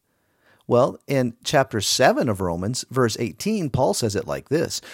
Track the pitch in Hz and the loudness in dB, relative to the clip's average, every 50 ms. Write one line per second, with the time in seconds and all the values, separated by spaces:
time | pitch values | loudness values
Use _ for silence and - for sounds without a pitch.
0 | _ _ _ _ _ _ _ _ _ _ _ _ _ - 120 120 131 175 190 - | _ _ _ _ _ _ _ _ _ _ _ _ _ 2 4 4 4 2 0 -4
1 | _ - 139 135 127 120 - _ - - - 143 131 - - 107 98 - - - | _ -2 0 0 0 0 -4 _ -6 0 2 2 2 2 0 -4 -2 0 2 4
2 | 127 160 226 294 196 127 101 90 95 87 85 87 92 107 127 - - - - 131 | 4 4 4 4 0 0 0 0 -2 -2 -2 -2 -2 -4 -4 -6 -8 -4 0 0
3 | 123 113 - - 120 101 76 - - 202 226 208 170 135 - 127 131 175 202 - | 2 2 0 -2 -4 -4 -4 -6 -4 -4 -2 -2 -2 -2 0 0 0 0 0 0
4 | 123 110 101 95 - 73 71 69 - - 135 165 - - - - - - | -2 -2 -2 -2 -4 -4 -6 -6 -4 -2 -2 -2 -2 -2 -6 -8 -12 -14